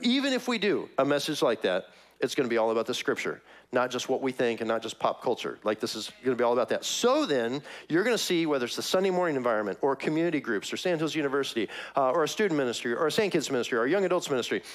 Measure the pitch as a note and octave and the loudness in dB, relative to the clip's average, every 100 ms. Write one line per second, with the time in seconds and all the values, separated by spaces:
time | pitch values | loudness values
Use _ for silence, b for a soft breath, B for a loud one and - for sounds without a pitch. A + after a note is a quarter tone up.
0 | A#3+ C4 C#4 B3+ - A#3 G#3 A2+ - - | 2 2 2 -2 -2 0 0 0 0 0
1 | C3+ C#3+ - D3+ D3 A2 G2+ F#2 - B | 2 2 0 0 0 2 0 0 -2 B
2 | B B C3 - B2+ A2+ A2+ A2+ A2+ B2 | B B -2 0 0 2 2 2 0 -2
3 | - A#2 - D2+ B B B B2+ B2 B2 | -2 -2 -4 -8 B B B 0 0 -2
4 | - C3 C3 B2+ B2 A2+ A2+ A2+ A2+ - | -2 -2 -2 0 0 0 0 -2 -2 -2
5 | A#2 - - A2+ D2+ - G#2 G#2+ - A2 | -2 0 -2 -2 -4 -4 -2 -2 -4 -6
6 | G2+ - B2+ A#2+ A#2+ A#2+ A2+ G#2 - - | -10 -4 -2 0 2 2 2 -2 -2 0
7 | A#3 C#4+ C#4+ C#3 A#2 C3+ B B - D#3 | 2 4 2 0 0 -4 B B -2 0
8 | G#3+ A3 - F3 E3 C#3+ A#2+ - - F#3+ | 2 0 0 0 2 0 0 -4 0 2
9 | F#3+ F3+ F3+ C#3 A#2+ A2 G#2 F#2 C#3+ C#3 | 2 2 2 0 2 2 0 0 0 0
10 | - D#3 E3+ D3+ B2 G#2 - E3+ F#3 E3+ | 0 0 2 0 -2 -2 -2 -4 -2 0
11 | D#3 D3 C#3+ C#3 C3+ - G2 B B - | 0 -2 0 0 -2 -2 -4 B B 0
12 | C3 D3 D3+ - G#3+ D3+ B2+ A2+ B2+ A#2+ | 2 2 0 0 0 2 0 -2 -4 0
13 | D3+ D3 G#3 E3+ B2+ C3 A2+ A#2 B2 F#3+ | 0 2 2 0 0 -2 0 0 2 2
14 | F#3 F3+ - C3 A2+ G#2+ B | 2 0 0 -2 0 -4 B